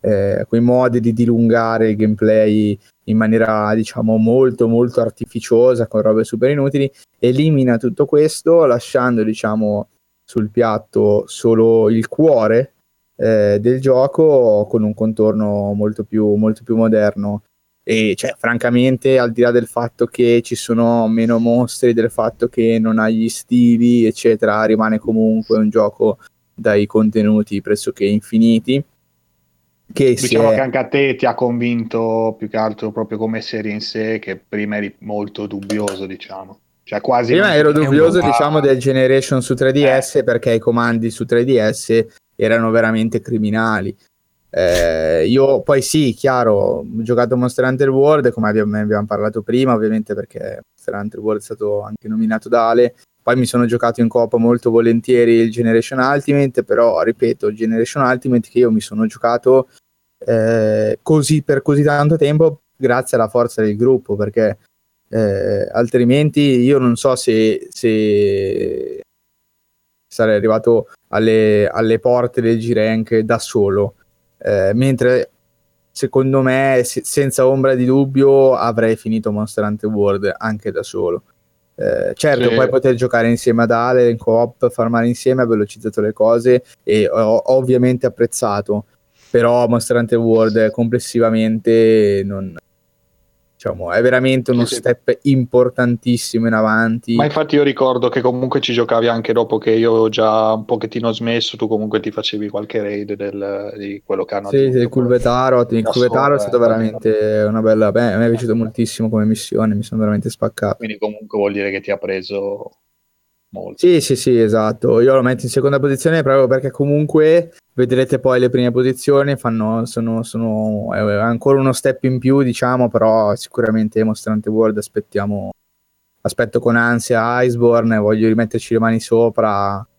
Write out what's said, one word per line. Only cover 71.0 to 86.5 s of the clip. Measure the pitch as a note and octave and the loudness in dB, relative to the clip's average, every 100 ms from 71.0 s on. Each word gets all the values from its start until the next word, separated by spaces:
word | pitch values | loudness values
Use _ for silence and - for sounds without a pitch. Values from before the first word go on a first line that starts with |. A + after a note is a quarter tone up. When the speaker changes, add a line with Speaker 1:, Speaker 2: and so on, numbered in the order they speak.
| _ | _
Speaker 1:
alle, | G#2 A2 A2 G#2+ G#2 G#2 | -2 2 4 4 2 0
alle | F#2+ A2+ A2+ | 0 0 0
porte | B2+ B2 B2 B2 | 2 2 0 -2
del | A2+ A2+ | 0 0
G-Rank | A2+ A2 A2 A2 A2 A2+ | 0 0 0 0 0 -2
da | A2 A#2 | 0 -2
solo, | - A#2+ G2+ G2 G2+ - _ _ _ _ | -2 -2 0 0 -2 -4 _ _ _ _
eh, | - G2+ F#2+ | -2 0 0
mentre | G#2+ C3+ C3 B2 B2+ - _ _ _ _ _ _ | 0 0 2 2 0 -2 _ _ _ _ _ _
secondo | - C3+ C3+ C3+ C3+ | -8 -4 0 0 2
me, | C3 C3 C3+ C3 | 2 2 2 2
se-, | A#2+ - | 0 -4
senza | - - C#3 - C3 | -6 -2 -2 2 2
ombra | C3+ C3+ C3 | 2 0 0
di | |
dubbio, | B2 C3 C3+ C3+ C#3 C#3 C3+ B2+ | 2 2 0 2 4 6 4 2
avrei | A#2 A2+ A2+ A2 | 0 0 0 0
finito | A2+ A2 A2 | -2 -4 -2
Monster | G#2 G#2+ - | -4 -6 -4
Hunter | G#2 G#2 G#2+ | -4 -4 -4
World | G#2+ G2+ G2 G2 - | -2 -2 0 -4 -6
anche | A2+ G#2+ G#2+ | -6 -6 -6
da | F#2 | -8
solo. | G2 F#2+ F2+ F2 _ _ _ _ _ | -8 -6 -4 -4 _ _ _ _ _
Eh, | - - A#1 G1+ | -8 -4 -4 -4
certo, | - D#3 C3+ B2 | -2 -2 2 2
Speaker 2:
Sì. | |
Speaker 1:
poi | A#2 B2+ | 2 2
poter | C3 C3 | 2 0
giocare | B2 B2 A#2 A#2 | 0 0 0 0
insieme | A#2 - A#2 | 0 0 0
ad | A#2 | 2
Ale | A#2 A#2+ B2+ A#2+ | 0 2 2 2
in | A#2 | 0
co-op, | - A2+ A#2 - B2 | 0 2 0 -2 -4
farmare | - A2+ A#2 A#2 | -2 -2 0 0
insieme, | A#2+ - B2+ | -2 -2 0
ha | A#2+ | 0
velocizzato | A2+ G#2 - A2 G#2+ | 0 -2 -6 -8 -4
le | G#2 | -4
cose | G#2+ A2 A#2 A#2 | 0 2 2 4